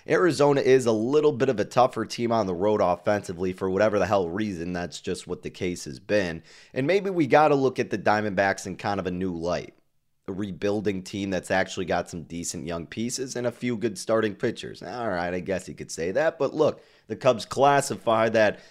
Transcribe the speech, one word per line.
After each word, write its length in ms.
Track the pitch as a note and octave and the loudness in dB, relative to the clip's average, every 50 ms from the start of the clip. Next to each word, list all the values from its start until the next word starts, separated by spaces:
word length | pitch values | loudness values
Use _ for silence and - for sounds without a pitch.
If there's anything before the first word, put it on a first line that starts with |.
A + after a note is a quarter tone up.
| - | -4
Arizona 540 | - D3+ F3 F#3 F3 C#3 A2+ D3 C#3+ C#3+ C#3 | 0 2 2 4 2 4 4 4 4 4 4
is 240 | - B2 C3 C3 A#2 | 6 6 6 6 6
a 80 | A#2 A2 | 4 2
little 400 | G#2+ A2 B2+ C#3+ D3+ D3 D3+ C#3 | 2 2 2 4 4 4 4 2
bit 160 | A2+ C3 C3 | 2 0 0
of 120 | B2+ G#2 | 0 0
a 40 | G2+ | -2
tougher 400 | - - C3 B2 C3 - A2+ A2 | 0 2 4 4 4 2 -2 -6
team 260 | - - - A#2+ A2+ | -6 -4 -4 -2 0
on 160 | A#2 A2+ G#2 | 2 2 0
the 80 | F#2+ F2+ | 0 0
road 280 | E2+ G2 G#2+ G#2+ G2+ G2 | 0 2 2 4 4 4
offensively 720 | F2 F2 - - G#2+ G#2 G2+ F#2+ - F2+ E2 F#2+ F#2 F#2 | 2 2 0 0 0 0 0 0 -4 -6 -4 -4 -4 -4
for 160 | - G2 F#2+ | -2 -2 0
whatever 280 | F#2 G2 G#2 A2 G2+ G#2 | 2 2 2 2 2 2
the 80 | F#2 | 2
hell 220 | F#2 G#2+ G2 F2+ E2 | 2 2 2 2 0
reason. 460 | E2+ G#2 G#2+ G#2 F#2+ E2 E2+ F2+ F2+ | -2 -4 -4 -4 -4 -6 -6 -6 -6
That's 260 | F2 F2+ E2+ - - | -6 -6 -8 -10 -10
just 260 | - G2 F2+ - - | -8 -8 -8 -6 -8
what 160 | - F2 - - | -8 -10 -10 -10
the 80 | D#2 | -12
case 360 | - - G2+ F2+ F2 - - | -8 -6 -4 -4 -4 -6 -8
has 120 | D2+ C2+ B1+ | -12 -14 -12
been. 440 | F#2+ G#2 G#2 G#2 F#2+ F2 E2 D#2+ - - - - - _ - | -4 0 0 0 2 0 -4 -8 -12 -16 -20 -20 -20 _ -6
And 120 | B2 C3+ | -4 0
maybe 220 | D3+ F#3 G#3 F#3 G3 | 0 0 0 0 -2
we 180 | F#3 F3 D3+ | 0 0 2
gotta 280 | A#2 C#3+ D3 D#3 D3+ D3 | 4 6 6 6 6 4
look 240 | C#3 C3+ B2+ B2+ - | 4 4 2 2 0
at 100 | A#2 F#2+ | -2 -2
the 80 | - | -4
Diamondbacks 680 | G2 - A2 G#2 G#2+ G#2+ G#2 F#2+ F#2+ G2 G2 G2 - - | -2 2 2 2 2 2 0 2 2 2 2 2 0 -4
in 100 | G2 F2 | -10 -8
kind 240 | - - G#2+ G2+ G2 | -6 -4 -4 -2 -2
of 60 | F2 | -2
a 40 | F#2 | -4
new 240 | F2+ F2+ F#2+ F#2+ F2 | -4 -4 -4 -4 -4
light. 380 | E2 E2 F2 E2+ D2 - - - _ _ _ _ _ _ _ _ _ _ | -4 -2 -2 -2 -4 -6 -8 -16 _ _ _ _ _ _ _ _ _ _
A 60 | - G2 | -10 -8
rebuilding 720 | F2+ G#2+ G2+ F2 D#2 G2+ G2+ G2+ A2 F#2 G#2 G2 F#2 F#2 | -6 -6 -8 -6 -4 -2 0 0 0 0 -2 -2 -4 -6
team 260 | - - G2+ G2+ G2 | -8 -6 -4 -2 -2
that's 200 | F#2+ F2 - - | -2 -2 -2 0
actually 360 | G2 F#2+ F#2+ F2+ - G2 F#2 | 0 0 0 -2 -4 -6 -4
got 240 | E2 F#2 F2 F2 - | -2 -2 -2 -2 -4
some 140 | - E2+ D2 | -8 -12 -12
decent 420 | - E2 E2+ E2 - - E2+ C#2 | -10 -10 -10 -8 -8 -8 -8 -8
young 180 | E2+ E2+ E2+ D#2+ | -8 -8 -8 -8
pieces 500 | - - A2 A2+ B2 C3 - C#3 C3 - | -8 -8 -6 -6 -6 -6 -6 -8 -8 -6
and 120 | A#2+ B2 | -6 -4
a 60 | A#2+ A#2+ | -6 -4
few 260 | - B2 B2 A#2+ G#2 | -4 -4 -4 -2 -2
good 180 | A#2+ A2+ F#2+ | -2 -4 -4
starting 380 | - - - A2+ A2+ A2 G#2+ F#2+ | -4 -2 0 0 2 2 0 -2
pitchers. 480 | - - A#2 G2+ - - B1 - - - | -2 -4 -4 -4 -6 -10 -14 -12 -12 -12
All 260 | F2 G#2 B2 A#2+ A2 | -12 -10 -8 -6 -4
right, 240 | F#2 F2 F2 F2 F2+ | -2 -2 -2 -2 -4
I 80 | F#2 | -4
guess 280 | D#2+ F#2+ F#2+ F2 - - | -4 -4 -4 -4 -6 -8
you 60 | C#2+ | -12
could 160 | D2 D#2 - | -12 -12 -12
say 200 | - D#2 E2 F2+ | -8 -4 -4 -2
that. 280 | G2 C3 D#3 E3 - - | 0 0 0 0 0 0
But 140 | C#3 C3 - | -2 0 2
look, 300 | D3+ D3+ B2 - - - _ _ _ _ | 2 2 2 0 -2 -8 _ _ _ _
the 100 | - A2 | -10 -6
Cubs 300 | - - C3+ B2 A2 - | 0 2 2 2 2 0
classify 840 | - - A#2+ C#3 C#3 C#3+ C#3+ C3 - A2+ F#2+ - A#2+ A2 A2 A2+ A2+ | -6 0 2 4 6 6 4 2 0 -4 -4 0 2 2 4 2 4
that, 320 | A2 A2+ G#2+ G2+ F#2+ - - - | 4 4 4 4 2 -2 -8 -20